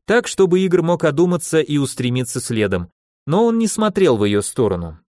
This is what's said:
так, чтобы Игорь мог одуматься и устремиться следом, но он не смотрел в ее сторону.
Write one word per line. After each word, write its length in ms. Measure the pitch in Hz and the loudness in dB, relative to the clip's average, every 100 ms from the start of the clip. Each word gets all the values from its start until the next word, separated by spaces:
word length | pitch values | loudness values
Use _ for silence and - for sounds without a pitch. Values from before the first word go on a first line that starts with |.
| - | -2
так, 220 | 233 233 | 0 0
чтобы 320 | - 190 185 | 0 2 2
Игорь 220 | 190 175 | 2 0
мог 240 | 165 170 160 | -2 0 0
одуматься 560 | 143 175 175 - 160 | 2 0 0 0 -2
и 160 | 151 143 | 0 -2
устремиться 640 | 131 - 123 127 123 127 | -2 -4 -4 -2 -4 -6
следом, 500 | - 110 101 92 87 _ _ _ - | -4 0 0 -2 -6 _ _ _ -2
но 200 | 180 233 | 0 2
он 120 | 226 | 0
не 100 | 220 | 0
смотрел 500 | - 214 202 170 110 | 0 0 2 4 4
в 80 | 104 | 2
ее 160 | 104 | 2
сторону. 580 | - - 107 87 85 76 _ | -2 0 0 0 -8 -14 _